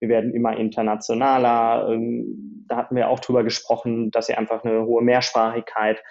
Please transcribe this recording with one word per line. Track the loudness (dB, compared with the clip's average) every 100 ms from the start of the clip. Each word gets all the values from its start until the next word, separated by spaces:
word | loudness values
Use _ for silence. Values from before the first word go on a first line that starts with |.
Wir | 0
werden | 2 2
immer | 0 0 0
internationaler. | -2 0 -2 -2 -2 0 2 4 4 4 2 2 0
Ähm, | -2 -2 -4 -6 -10 -14 -16 -8
da | -6
hatten | -2 0
wir | 0
auch | 0
drüber | 2 2 2
gesprochen, | -2 -2 -2 -2 -2 -2
dass | -2 -2
ihr | -2
einfach | -2 -2 0
eine | 0 2
hohe | 2
Mehrsprachigkeit, | 4 2 2 0 0 -2 -6 -2 0 -2 -6